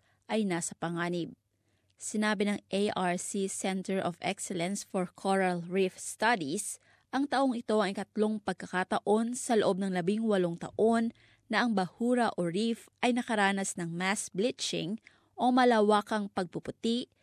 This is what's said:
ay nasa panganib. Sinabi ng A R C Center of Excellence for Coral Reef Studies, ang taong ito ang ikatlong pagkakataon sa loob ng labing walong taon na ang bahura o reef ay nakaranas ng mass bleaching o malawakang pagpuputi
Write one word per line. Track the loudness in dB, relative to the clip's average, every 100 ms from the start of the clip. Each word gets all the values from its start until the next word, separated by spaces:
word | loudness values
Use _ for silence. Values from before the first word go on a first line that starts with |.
| _ _ _
ay | -2 0
nasa | -2 -4 -6
panganib. | -6 -4 -2 -4 -6 -10 _ _ _ _ _ _
Sinabi | -8 -2 0 2 0
ng | 0 _
A | 0 0 0
R | 0 -2
C | -4 -4 -4
Center | -4 -4 -4 -2 -2
of | -2 -4
Excellence | -6 -6 -6 -4 -4 -4 -4
for | -4 -4
Coral | -4 0 2 2 0 -2
Reef | 0 0 -2
Studies, | -14 -2 0 2 -2 -4 -6 -12 _ _ _
ang | -4 0
taong | 2 2 0
ito | 0 0
ang | 2
ikatlong | -2 -6 0 0 0 -4
pagkakataon | -6 -4 -4 -2 -2 2 2 2 -4
sa | 0 2
loob | 2 2
ng | 0
labing | 0 0 0
walong | 2 2 2 -2
taon | -4 2 4 4 0 -4 _ _ _
na | 0 2
ang | 2
bahura | -2 -2 0 2 2 0
o | -2
reef | 0 -2 -4 -8 _
ay | 0
nakaranas | 0 0 2 2 2 -4 -4
ng | -6
mass | -2 -2 -2 -4
bleaching | -2 -2 -2 -6 -4 -4 -6 -10 _ _ -2
o | 2 4
malawakang | 6 6 6 4 2 -4 -4 -4
pagpuputi | -4 -6 -10 -6 -2 -2 -4 _